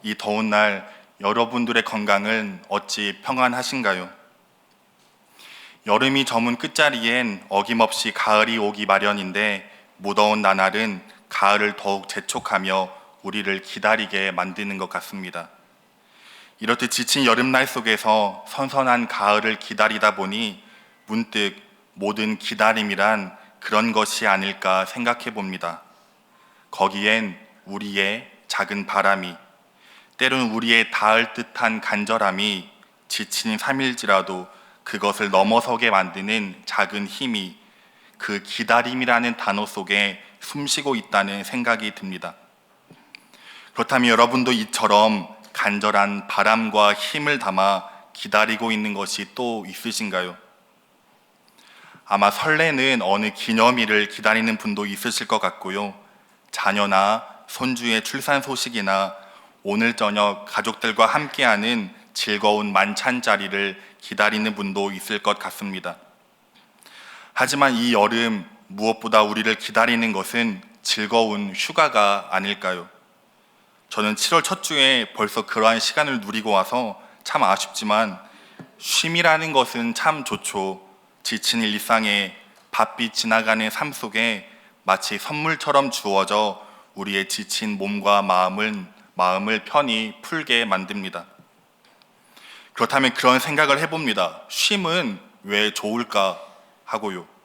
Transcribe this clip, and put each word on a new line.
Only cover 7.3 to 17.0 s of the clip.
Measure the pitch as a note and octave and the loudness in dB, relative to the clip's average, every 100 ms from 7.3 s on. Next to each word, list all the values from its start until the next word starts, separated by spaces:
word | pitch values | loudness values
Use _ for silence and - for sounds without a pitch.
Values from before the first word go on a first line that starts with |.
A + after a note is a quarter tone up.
| G2 - | -6 -2
어김없이 | G2 G2+ A#2 A2 - A2+ | -2 0 2 2 2 -4
가을이 | - - G#2+ A2 A2+ | -2 2 4 4 2
오기 | G#2 G#2 G2+ | -2 -4 0
마련인데 | G2 G2+ G2+ F#2+ F#2+ G#2+ G2 - - _ _ | 2 2 0 -4 -2 0 -2 -8 -20 _ _
무더운 | G2 G2+ - - | -4 2 4 4
나날은 | G2 G2 F#2+ G#2 A2 F#2+ - - _ | 2 4 2 0 -4 -6 -14 -20 _
가을을 | - G2+ G#2 G#2 | 0 4 4 2
더욱 | G2+ G2+ G2 F#2+ | -2 -4 -4 -4
재촉하며 | - - - - G2+ F#2+ F#2+ F#2 - - _ | -10 -8 -8 -2 -2 0 -2 -2 -10 -20 _
우리를 | F#3+ G#3+ G3 G3 | -8 -6 -4 -4
기다리게 | - - G#2+ A2 G#2 G2+ G2 | -6 -2 2 2 0 -2 -2
만드는 | F2+ F#2 F2+ G2+ F#2+ | -2 -4 -6 -8 -6
것 | F#2 | -8
같습니다. | F2 - G2 F2+ F2 E2 _ _ _ _ _ _ _ - - - _ | -8 -10 -12 -10 -12 -14 _ _ _ _ _ _ _ -20 -20 -20 _
이렇듯 | A2 A#2+ B2 | -2 0 0
지친 | - | -2